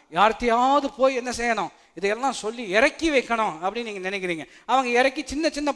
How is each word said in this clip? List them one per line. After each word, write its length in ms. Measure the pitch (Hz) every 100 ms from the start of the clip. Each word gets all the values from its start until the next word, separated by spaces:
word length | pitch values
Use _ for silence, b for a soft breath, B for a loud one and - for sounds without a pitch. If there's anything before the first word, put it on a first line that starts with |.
| _
யார்கிட்டயாவது 800 | 156 208 - 240 226 262 285 269 -
போய் 180 | 262
என்ன 160 | 262 247
செய்யணும், 380 | 226 240 214 165 b b
இதையெல்லாம் 380 | - 196 220 262
சொல்லி 360 | 226 214 240 220
இறக்கி 420 | 196 285 - 320
வைக்கணும் 440 | 277 220 226 208 156
அப்படின்னு 200 | 185 214
நீங்க 280 | 233 202 185
நினைக்கிறீங்க. 340 | 196 180 165 135 b -
அவங்க 220 | 254 247
இறக்கி 340 | 240 269 277 -
சின்ன 220 | 269 320
சின்ன 240 | 285 294